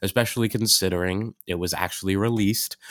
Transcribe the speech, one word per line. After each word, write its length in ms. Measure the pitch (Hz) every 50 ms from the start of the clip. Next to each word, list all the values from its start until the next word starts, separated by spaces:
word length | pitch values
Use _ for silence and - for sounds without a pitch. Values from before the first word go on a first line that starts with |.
especially 460 | 95 98 - 123 117 - - 120 113 110
considering 840 | - 110 113 107 - - 95 92 90 87 90 92 92 101 113 113 - _ -
it 80 | - 87
was 160 | 85 90 87
actually 440 | 87 85 90 87 - - 95 95 95
released 600 | 98 107 117 117 110 101 101 117 - - - - _ - -